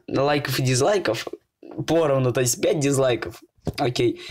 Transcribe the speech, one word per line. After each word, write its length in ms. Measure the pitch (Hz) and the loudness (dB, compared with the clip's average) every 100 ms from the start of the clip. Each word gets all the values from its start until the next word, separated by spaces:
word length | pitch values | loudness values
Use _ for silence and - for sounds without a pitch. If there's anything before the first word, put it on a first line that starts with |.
| - | -6
лайков 520 | 123 139 147 135 127 | -2 0 0 -2 -2
и 40 | |
дизлайков 640 | 127 127 151 208 165 113 - - _ _ - - 135 | 0 2 2 2 0 -4 -6 -14 _ _ -16 -8 0
поровну, 440 | 160 156 135 127 | 2 4 2 2
то 80 | 120 | 2
есть 200 | 123 - | 0 0
пять 180 | - 160 | 0 2
дизлайков. 640 | 139 135 131 113 - - - _ - - | 2 2 2 0 -4 -12 -20 _ -8 -4
Окей. 420 | 135 123 120 - - | -2 2 0 0 -6